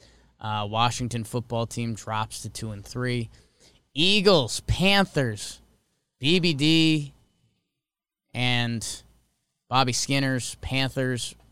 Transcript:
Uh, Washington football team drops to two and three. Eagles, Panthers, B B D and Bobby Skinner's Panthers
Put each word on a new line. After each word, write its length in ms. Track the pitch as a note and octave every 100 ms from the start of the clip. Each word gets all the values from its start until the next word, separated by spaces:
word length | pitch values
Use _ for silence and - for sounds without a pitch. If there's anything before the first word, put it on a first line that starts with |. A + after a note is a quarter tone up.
| _ _ _ -
Uh, 300 | G#2+ G#2+ G#2
Washington 540 | A2 A#2+ - B2 A#2
football 420 | A2 B2 - A#2 A#2
team 280 | - A#2
drops 480 | A2 - A2 A2 -
to 80 | G#2+
two 220 | - A2
and 120 | G2+ -
three. 440 | B2+ B2 B2 A2+ - _ _ _ _ _
Eagles, 680 | C3+ F3+ G#3 F#3+ F3 A#2 - -
Panthers, 920 | - F#3+ G3+ F#3+ D3 B2+ G#2 - - _ _ _ _ _ _
B 200 | C#3 F3+
B 120 | E3+
D 600 | C#3 D3+ E3 D#3+ D#3 C#3+ - _ _ _ _ _ _ _ _ _ _ _
and 720 | A#2 B2 A#2+ A#2+ A#2 - - - _ _ _ _ _ -
Bobby 240 | B2+ B2+
Skinner's 640 | A2+ - C#3 C3+ B2+ - -
Panthers 800 | - C3 C3 C#3 B2+ B2 - - _